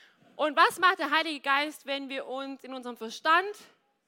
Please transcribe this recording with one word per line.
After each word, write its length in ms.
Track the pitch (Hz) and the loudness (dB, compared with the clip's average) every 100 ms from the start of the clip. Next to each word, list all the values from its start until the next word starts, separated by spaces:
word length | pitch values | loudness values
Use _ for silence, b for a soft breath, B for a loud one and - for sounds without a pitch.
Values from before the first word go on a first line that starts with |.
| b b _ - | b b _ -4
Und 180 | 302 | 0
was 240 | 294 403 - | 4 4 4
macht 220 | 359 370 | 2 2
der 100 | 285 | 2
Heilige 300 | 311 320 285 | 0 0 -4
Geist, 440 | 277 277 302 294 | 0 0 0 -6
wenn 240 | 254 277 277 | -8 -8 -6
wir 200 | 269 - | -8 -8
uns 340 | 262 269 269 | -8 -8 -12
in 120 | 254 | -12
unserem 220 | 262 247 233 | -12 -12 -10
Verstand 600 | 226 - 320 339 392 415 - _ _ _ | -12 -4 2 4 2 -6 -18 _ _ _